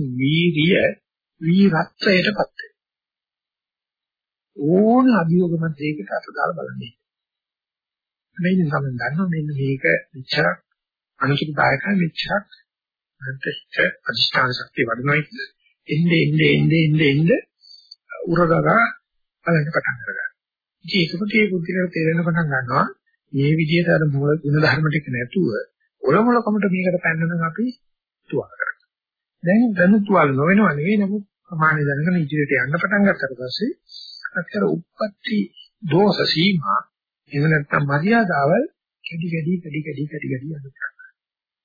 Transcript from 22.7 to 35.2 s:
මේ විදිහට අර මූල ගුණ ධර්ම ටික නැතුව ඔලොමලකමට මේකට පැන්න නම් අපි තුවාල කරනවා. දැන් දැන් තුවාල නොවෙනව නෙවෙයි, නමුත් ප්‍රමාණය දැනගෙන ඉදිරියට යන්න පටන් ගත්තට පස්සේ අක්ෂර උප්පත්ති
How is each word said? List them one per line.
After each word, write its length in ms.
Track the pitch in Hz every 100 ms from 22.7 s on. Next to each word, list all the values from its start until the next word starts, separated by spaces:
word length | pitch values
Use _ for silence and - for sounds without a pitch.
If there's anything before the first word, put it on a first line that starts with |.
| 135 240 - _ _ _
මේ 200 | 135 143
විදිහට 360 | 160 156 170 170
අර 120 | 160 156
මූල 240 | 139 143 156
ගුණ 220 | 143 151
ධර්ම 260 | 151 139
ටික 220 | 156 156 135
නැතුව 440 | 120 123 185 160 104 - _ _ _
ඔලොමලකමට 640 | - 196 240 240 214 214 196
මේකට 300 | 185 185 180
පැන්න 200 | - 160
නම් 220 | 165 170
අපි 240 | 165 160 247 - _ _ _ _ -
තුවාල 220 | 135 -
කරනවා. 360 | - - - _ _ _ _ _ _
දැන් 200 | 170 214 240
දැන් 220 | 180 180 214
තුවාල 280 | 202 185 147
නොවෙනව 340 | 135 156 196 196
නෙවෙයි, 300 | 147 170 214
නමුත් 280 | 196 208 202 _
ප්‍රමාණය 400 | _ 165 156 156
දැනගෙන 340 | 143 139 170 180
ඉදිරියට 360 | 143 151 147
යන්න 200 | 131 127
පටන් 280 | 170 185 202
ගත්තට 300 | 196 - - 123
පස්සේ 360 | 127 - 247 - _ - - - -
අක්ෂර 340 | 185 175 208
උප්පත්ති 760 | 185 165 - - 214 -